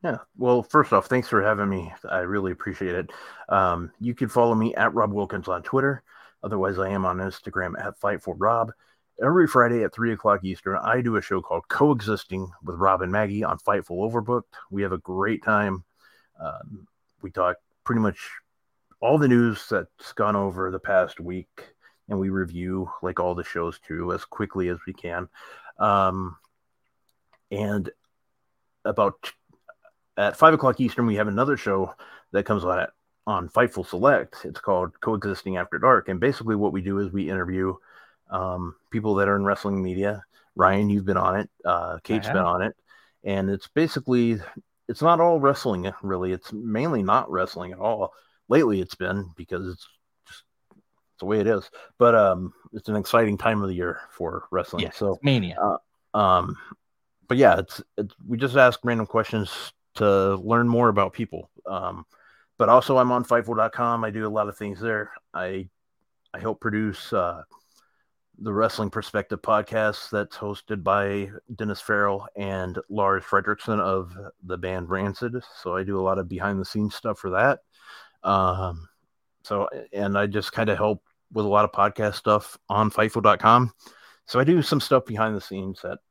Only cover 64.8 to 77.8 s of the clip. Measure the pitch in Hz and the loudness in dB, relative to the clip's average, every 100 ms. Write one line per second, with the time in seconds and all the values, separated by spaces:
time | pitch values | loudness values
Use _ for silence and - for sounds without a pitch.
64.8 | 113 107 104 - _ 78 92 95 95 _ | -4 -4 -6 -14 _ -10 -8 -8 -10 _
65.8 | _ _ _ _ _ - 110 107 117 107 | _ _ _ _ _ -10 -8 -4 -2 -2
66.8 | 107 95 - 107 87 85 - _ _ _ | -2 -6 -4 -2 -2 -4 -14 _ _ _
67.8 | _ _ _ _ _ _ 107 101 113 - | _ _ _ _ _ _ -4 0 0 0
68.8 | 101 110 - 107 98 95 - 107 104 113 | -4 -4 -4 -6 -6 -8 0 0 0 -2
69.8 | 107 104 - 107 101 - 104 101 - 107 | -2 -2 -6 -6 -6 -8 -10 -10 -8 -6
70.8 | 87 101 98 101 98 101 _ 117 107 98 | 0 2 2 -2 -6 -12 _ -8 -6 -6
71.8 | - 107 101 98 98 - 98 95 92 92 | -2 0 2 -2 -8 -10 -6 -4 -6 -8
72.8 | - 107 98 95 - 98 98 104 - 107 | -8 -2 0 0 0 -2 0 -6 -2 -2
73.8 | 92 95 90 90 98 _ 90 90 92 92 | 0 -2 -4 -14 -20 _ -10 -8 -6 -6
74.8 | 87 95 101 98 120 123 - - 92 90 | -4 -2 -2 -4 -8 -8 -12 -14 -8 -6
75.8 | 95 98 95 95 90 95 101 98 92 107 | -4 -2 0 -2 -4 -4 -2 -2 -4 -4
76.8 | 104 - 117 104 98 92 127 143 _ _ | -4 -4 -8 -6 -4 2 2 2 _ _